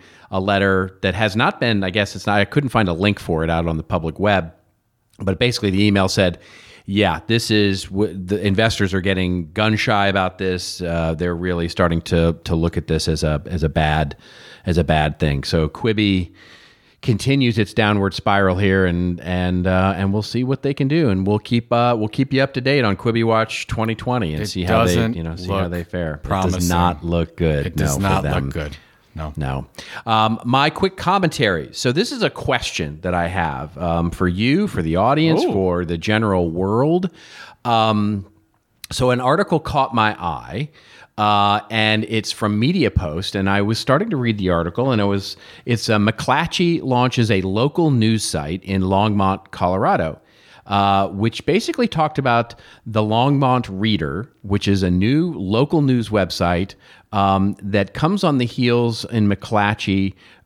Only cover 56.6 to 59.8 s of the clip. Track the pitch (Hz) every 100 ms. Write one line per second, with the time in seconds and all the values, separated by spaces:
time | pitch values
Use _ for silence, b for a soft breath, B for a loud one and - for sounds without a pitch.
56.6 | 98 - B B B 104 98 95 98 -
57.6 | 98 101 92 - 156 202 175 139 120 -
58.6 | 123 120 120 113 - 117 104 98 - 107
59.6 | 101 107